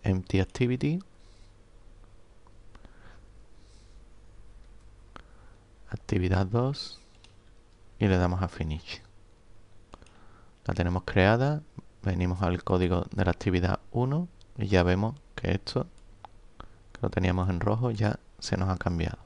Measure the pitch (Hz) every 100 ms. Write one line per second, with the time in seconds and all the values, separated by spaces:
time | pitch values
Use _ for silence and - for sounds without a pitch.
0 | 107 92 90 95 92 - 123 127 143 170
1 | - - - - - - - - - -
2 | - - - - - - - - - -
3 | - - - - - - - - - -
4 | - - - - - - - - - -
5 | - - - - - - - - - -
6 | - 104 90 95 95 117 127 147 - -
7 | - - - - - - - - - -
8 | 107 92 90 90 92 - 80 78 - -
9 | - - - - - - - - - -
10 | - - - - - - - 87 87 90
11 | - 104 95 113 139 151 151 - - -
12 | 98 90 90 90 92 90 - 90 90 90
13 | - - 90 85 - 90 92 - - -
14 | 127 147 175 - - - 101 95 90 92
15 | 110 139 - - 87 95 - - - -
16 | - - - - - - - - - -
17 | 95 92 92 92 92 87 101 110 123 107
18 | 107 - - - - 92 95 92 92 85
19 | 85 -